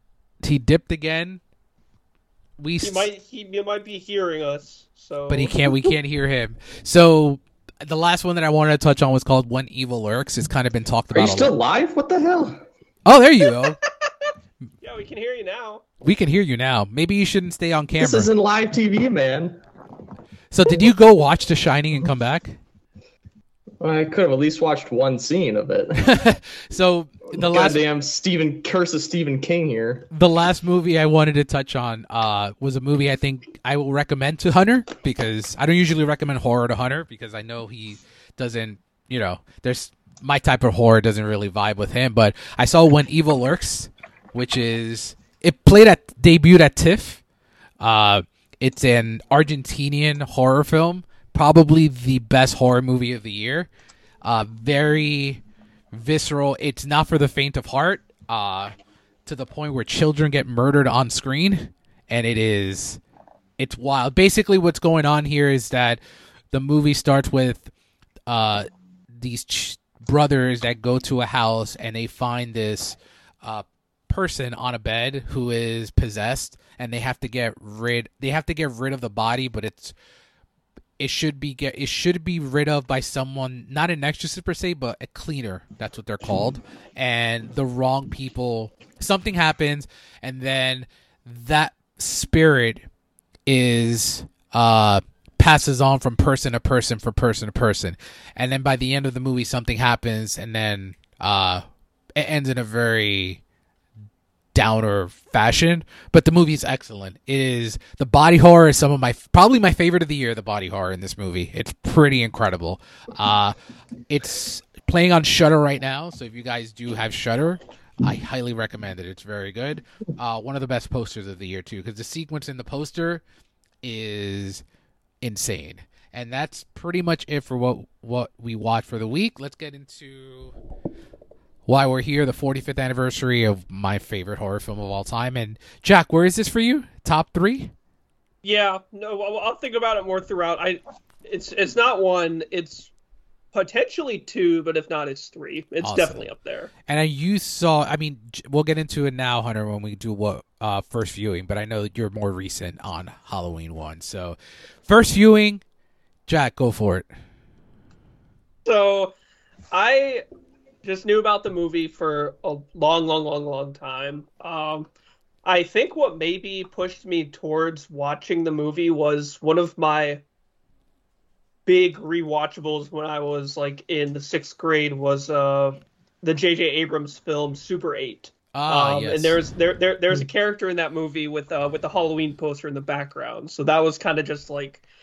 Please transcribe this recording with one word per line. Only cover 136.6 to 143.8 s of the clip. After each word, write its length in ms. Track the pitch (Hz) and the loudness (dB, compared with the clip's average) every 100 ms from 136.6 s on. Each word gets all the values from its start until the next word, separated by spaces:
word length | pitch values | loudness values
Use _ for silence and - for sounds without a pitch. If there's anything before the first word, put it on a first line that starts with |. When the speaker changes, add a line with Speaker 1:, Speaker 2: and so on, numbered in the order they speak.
Speaker 1:
you? 240 | 233 285 240 - | 0 0 -4 -12
Top 300 | - 156 165 | -2 0 0
three? 400 | 175 190 262 - - _ _ _ _ _ _ | -2 -2 -2 -8 -18 _ _ _ _ _ _
Speaker 2:
Yeah, 360 | 196 208 202 190 190 | -4 0 0 -2 -10
no, 280 | 202 208 202 | -16 -12 -8
I'll, 160 | 202 208 | -6 -6
I'll 180 | 214 - | -6 -6
think 180 | 269 | -8
about 220 | 233 226 214 | -4 -2 -4
it 80 | |
more 160 | 190 190 | -4 -6
throughout. 400 | 185 190 170 160 | -6 -6 -4 -4
I, 200 | 180 185 - - _ _ | -4 -6 -12 -20 _ _
it's, 260 | - 185 - | -14 -12 -8
it's 240 | - 277 | -4 -2
not 260 | 240 247 208 | 0 0 2
one, 440 | 190 180 165 165 160 | 0 0 -2 -6 -8
it's 400 | 180 160 - - _ _ - _ _ _ | -10 -12 -18 -20 _ _ -20 _ _ _
potentially 680 | 208 - 233 | -6 -4 -2